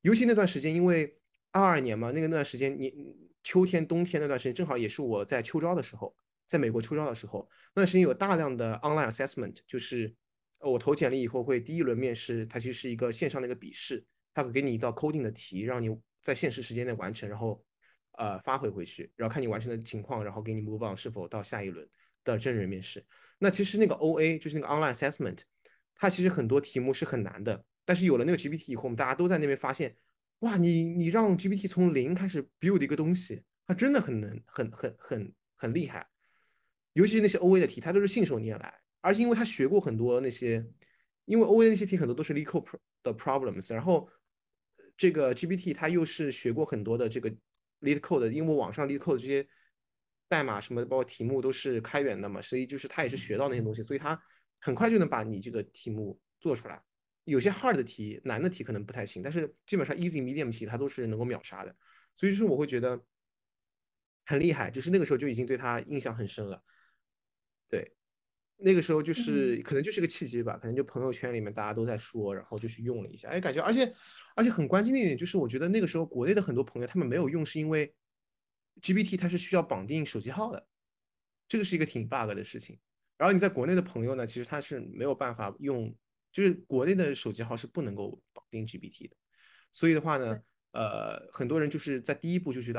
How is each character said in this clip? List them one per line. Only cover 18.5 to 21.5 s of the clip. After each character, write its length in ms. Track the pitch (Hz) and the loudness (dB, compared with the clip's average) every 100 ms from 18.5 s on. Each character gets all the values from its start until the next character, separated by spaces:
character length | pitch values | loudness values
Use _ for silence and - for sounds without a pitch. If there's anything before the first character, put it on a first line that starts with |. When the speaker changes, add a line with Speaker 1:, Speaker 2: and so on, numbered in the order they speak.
| 135 | -2
Speaker 1:
回 140 | 123 | -2
回 140 | 98 | -6
去， 260 | 87 - - - | -10 -12 -14 -6
然 120 | 113 | -4
后 40 | |
看 100 | 127 | -2
你 60 | 120 | -2
完 120 | 104 | -4
成 80 | 120 | -6
的 140 | 113 | -8
情 180 | 113 110 | -8 -10
况， 240 | 101 117 | -6 -6
然 80 | 104 | -6
后 80 | 104 | -8
给 140 | 110 | -6
你 80 | 110 | -6
move 260 | 107 107 110 | -6 -6 -6
on 80 | 98 | -6
是 140 | 120 | -10
否 160 | 107 87 | -10 -10
到 160 | 107 | -10
下 220 | 101 | -8